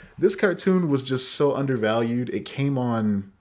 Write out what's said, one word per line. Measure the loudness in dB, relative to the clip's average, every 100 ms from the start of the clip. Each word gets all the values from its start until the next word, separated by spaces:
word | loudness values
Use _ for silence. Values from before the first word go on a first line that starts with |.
| -18 0
this | 0 2
cartoon | 0 0 2 2 2
was | 0
just | 0 -2 0
so | 0 0 0
undervalued. | -2 0 2 2 0 -2 -4
It | -6
came | -8 -4 -2 0
on, | 0 0 0 0 -4 _